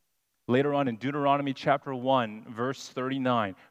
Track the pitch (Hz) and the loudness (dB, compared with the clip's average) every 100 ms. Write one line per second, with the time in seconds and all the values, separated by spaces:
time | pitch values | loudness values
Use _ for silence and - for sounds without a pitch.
0 | _ _ _ _ - 123 143 143 139 110 | _ _ _ _ 0 2 4 2 0 -2
1 | 120 147 143 143 139 131 - 143 143 131 | -4 0 2 2 2 -2 0 0 0 -6
2 | 127 135 113 107 117 110 127 139 - - | 2 2 2 -6 -14 -6 -4 -4 -10 -6
3 | 127 135 127 120 104 92 - | -4 -2 0 2 0 -4 -18